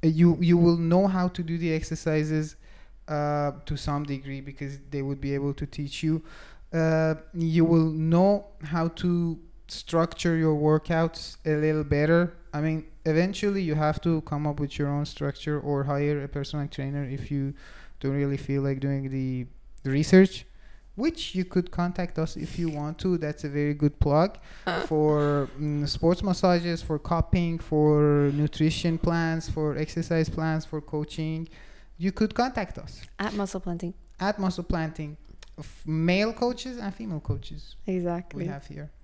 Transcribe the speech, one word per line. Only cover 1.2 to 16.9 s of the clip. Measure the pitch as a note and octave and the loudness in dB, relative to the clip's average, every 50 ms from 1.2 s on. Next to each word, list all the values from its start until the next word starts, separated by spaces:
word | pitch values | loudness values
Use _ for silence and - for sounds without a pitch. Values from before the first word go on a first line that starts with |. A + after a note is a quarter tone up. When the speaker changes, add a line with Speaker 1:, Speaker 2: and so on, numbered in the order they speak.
| F3+ F3+ | 0 -2
Speaker 1:
to | F3+ - | -2 -4
do | F3 D#3+ E3+ | -6 -4 -4
the | E3+ E3 E3+ D#3+ | -4 -2 -2 -2
exercises, | D#3+ - - E3 D#3+ - E3 D#3 D#3 D3+ D#3 D#3 D#3 D#3 D3+ - - - - - - - - - - - | -2 -2 -4 -8 -4 -2 0 0 0 0 2 0 0 -2 -2 -8 -16 -20 -20 -20 -20 -20 -20 -20 -20 -10
uh, | - D#3 D3 D3 D3 D3 D3 D3 D3 C3+ - - | -6 -4 -2 -2 -2 0 0 -2 -2 -4 -6 -8
to | - D3+ | -6 -6
some | C3+ - D#3 C#3+ C#3+ D3 | -4 -2 -2 -2 -2 -2
degree, | C#3+ C#3 C3+ C3+ C#3 C3+ C#3 | -4 -6 -6 -6 -10 -10 -10
because | C3+ C#3 C#3 - D3 C#3 C#3 C#3 - - | -10 -12 -12 -10 -10 -10 -10 -12 -12 -8
they | C#3+ C#3+ | -6 -6
would | C3+ C#3 C#3 C#3 | -4 -4 -4 -4
be | C#3 C#3 C#3 | -4 -4 -2
able | C#3 C#3 C#3+ C#3 | -2 -2 -2 -4
to | - D3 | -4 -6
teach | C#3 - - D3 C#3+ - - - | -8 -6 -8 -8 -8 -8 -4 -2
you. | D#3 D#3+ D#3+ - - - - - - - - - - - | 0 0 0 -4 -10 -18 -20 -20 -20 -20 -20 -16 -6 -2
Uh, | E3 D#3+ D#3+ D#3+ D#3+ D#3+ D#3+ D#3 D#3 - - - | 0 2 2 2 2 2 2 0 -2 -6 -12 -6
you | E3+ E3 E3 D#3+ E3+ E3 | -2 -2 2 4 4 6
will | E3 E3 E3 D#3+ D#3+ | 6 6 4 4 4
know | D#3 D#3 D#3+ D#3+ E3 E3+ F#3 G3 G3+ G3+ G3+ - - - D#3 | 0 0 2 4 4 6 6 6 4 2 -2 -8 -18 -14 -8
how | D3 D#3+ F3 D#3+ E3+ | -4 -2 0 0 0
to | E3 - - F3+ F3 F3 E3+ E3 D#3+ D#3 - - - - - - | -2 -2 0 0 2 2 0 -2 -4 -6 -10 -20 -20 -20 -16 -14
structure | - - - - - E3 E3 E3+ - - - F3 E3 | -14 -14 -10 0 2 2 2 2 -2 -2 0 2 2
your | D#3+ D#3+ D#3+ D#3 | 4 4 2 2
workouts | D3 D3+ D3+ D#3 D#3 - - F3 D#3+ E3 D#3+ - - - - - - - | 4 4 4 4 4 2 0 2 2 2 0 0 -6 -14 -14 -16 -6 -2
a | D#3+ D3+ | 0 0
little | D3+ D3+ D#3 D#3 D#3 D3+ | 2 2 2 2 0 0
better. | C#3+ C#3+ C#3+ D3 D3+ E3 E3+ F3 E3+ - - - - - | 0 2 2 4 6 6 4 4 2 -2 -10 -18 -8 -6
I | D3 | -2
mean, | D3+ D#3+ D#3+ D#3+ D#3 - - - - | -2 0 -2 -2 -6 -10 -18 -6 -2
eventually | D#3+ D#3 D#3+ F3 F#3+ G3+ - - G3+ G3+ G3 | 2 2 4 2 2 0 -2 -2 0 0 0
you | F#3+ D#3+ D3+ | 0 0 0
have | D#3 D3+ D3+ D#3 - | 2 2 2 0 0
to | - E3+ E3 D#3 | 0 0 0 0
come | D3+ - D3+ D3 D3+ | -2 -4 -6 -4 -2
up | D3+ D3 D3 | -4 -2 -2
with | D3 C#3+ - | -4 -6 -2
your | - D3 C#3+ | -4 -2 -2
own | C#3+ C#3+ D3 | 0 -2 -2
structure | D3 - - D3 C#3 C#3 - - D3+ D3+ D3 | -4 -6 -6 -6 -6 -6 -6 -4 -4 -4 -4
or | - D3 C#3+ C#3 C#3 | -2 -2 -2 0 0
hire | C#3 D3 C#3+ D3 D3 D3 D3 C#3 | 0 0 0 0 0 0 -2 -4
a | |
personal | C#3+ - C#3+ C#3 - - D3 C#3+ | -6 -6 -6 -6 -4 -4 -6 -6
trainer | C#3+ - - C3+ C3+ | -6 -6 -6 -6 -4